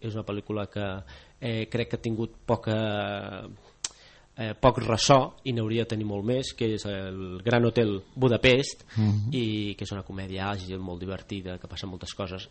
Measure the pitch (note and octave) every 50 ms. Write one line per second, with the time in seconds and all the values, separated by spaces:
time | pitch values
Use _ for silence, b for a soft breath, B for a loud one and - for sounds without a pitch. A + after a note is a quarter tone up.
0 | - A2+ G#2 A2 G#2 - G2+ G2+ - - G#2 G#2 G2+ F#2+ - G#2 G2+ G2 F#2+ G2
1 | - b b b b b b - - A#2+ A2+ A2 A2 G#2+ - A#2+ A#2 - - -
2 | - A#2 A2+ G#2 A2+ A2 - - - - A#2 A2 - A2+ A2 A2 A2 G#2+ G#2 G#2
3 | G2+ G2+ G2+ G2+ G2+ G2+ G2 F#2+ G2 G2+ G#2 G2+ b b b b - - b b
4 | b b b b b b - - A2 A2 G#2+ - - B2+ A#2 - A2 A2 A2+ A2
5 | - - C#3+ C3 B2+ - - - - C3+ B2 A#2 A2 A2 A2+ A#2 A2+ - A2+ G#2+
6 | G#2+ G#2 G2+ G2+ G2 A2+ B2+ C3 C3 - - - B2 A2 G#2+ G2+ - G2+ G2+ F#2+
7 | F#2+ F#2+ F#2+ F#2+ F#2+ F#2 F2+ F#2 F#2 A#2 A#2+ A#2+ A#2 A#2 A2 B2 A#2 G#2+ G2+ F#2+
8 | F#2+ - - C3 B2+ B2+ A#2 G#2+ - C3 B2 C3 C#3 - - - - - - A2
9 | G#2+ G#2+ G#2 G#2+ G2+ A#2 D3+ C3 A#2 G#2+ G#2+ G#2+ G#2 G#2 G2 - G#2 - G2+ G2
10 | F#2 - G2 F#2+ F#2+ F#2+ F#2+ F#2+ F#2+ G2+ G#2 G2 F#2 F#2 F#2+ F#2 F#2 F#2 F2 F2
11 | F#2 F#2+ F#2+ F2+ - - G#2 G2 F2+ F#2 F2+ F2+ - - - - - F#2+ F2+ F2+
12 | - - - - G2+ F2 F#2 F#2 G2 -